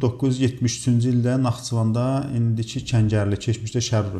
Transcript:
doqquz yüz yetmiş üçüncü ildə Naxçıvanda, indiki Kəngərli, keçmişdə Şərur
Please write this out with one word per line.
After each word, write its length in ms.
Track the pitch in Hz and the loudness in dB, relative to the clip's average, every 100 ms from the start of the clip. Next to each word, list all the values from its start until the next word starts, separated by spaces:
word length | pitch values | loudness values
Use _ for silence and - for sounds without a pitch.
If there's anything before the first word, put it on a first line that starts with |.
doqquz 320 | 131 - 135 | -2 0 0
yüz 60 | 127 | 2
yetmiş 380 | 131 - 120 - | 0 0 -2 -2
üçüncü 340 | 127 120 123 | 2 2 4
ildə 240 | 123 120 131 | 2 2 2
Naxçıvanda, 640 | 123 - - 117 110 117 127 135 139 | 0 -2 -4 0 0 0 0 -2 -2
indiki 480 | 120 117 113 113 127 - | 0 0 0 -2 -6 -2
Kəngərli, 480 | 117 107 107 101 98 | 2 4 2 0 -2
keçmişdə 440 | - 110 107 123 113 | -2 -4 -2 -4 0
Şərur 300 | 113 98 | 0 -2